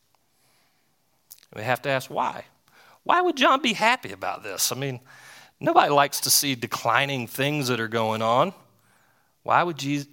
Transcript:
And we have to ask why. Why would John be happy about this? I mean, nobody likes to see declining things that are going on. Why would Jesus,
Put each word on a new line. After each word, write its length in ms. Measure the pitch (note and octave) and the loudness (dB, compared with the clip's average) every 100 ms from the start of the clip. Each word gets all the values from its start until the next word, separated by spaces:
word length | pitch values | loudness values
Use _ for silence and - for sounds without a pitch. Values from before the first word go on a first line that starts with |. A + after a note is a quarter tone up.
| _ _ _ _ _ _ _ _ _ _ _ _ _ - _ | _ _ _ _ _ _ _ _ _ _ _ _ _ -20 _
And 80 | - | -10
we 40 | |
have 180 | A2+ A#2+ | -4 -2
to 80 | C#3+ | -2
ask 200 | C3+ - | -4 -4
why. 360 | C#3 B2+ - - _ _ _ _ _ | -4 -4 -6 -16 _ _ _ _ _
Why 160 | - F4 | 0 2
would 160 | F4+ C#4 | 2 2
John 260 | D4+ C#4 | 2 4
be 120 | C4 | 0
happy 360 | F#3+ G#3+ B3 G2 | 0 0 0 -4
about 320 | F#2+ F#2+ - | -8 -8 -8
this? 300 | G2+ F2+ - | -10 -4 -4
I 20 | |
mean, 240 | B2 C#3 B2 - - - - - _ | -2 -6 -8 -14 -20 -20 -20 -20 _
nobody 320 | C#3 B3 D#3 | 2 4 4
likes 260 | C#3+ C#3+ - | 4 4 0
to 80 | C#3 | 0
see 260 | - C#3+ B2 | 0 0 -2
declining 720 | A2+ - A#2 A#2 C#3 C3+ A2+ | -4 -2 2 2 2 -2 -6
things 400 | - C#3 D3+ B2+ | -2 -2 0 0
that 100 | A#2+ | -2
are 80 | A2+ | -2
going 340 | A#2 A2 A2 | -2 -2 0
on. 320 | A2+ B2 F3 - _ _ _ _ _ _ _ _ | 2 4 2 -2 _ _ _ _ _ _ _ _
Why 200 | - B2+ | 0 2
would 140 | F3 C#3+ | 2 -4
Jesus, 300 | C#3 C#3+ C#3 | -4 -4 -6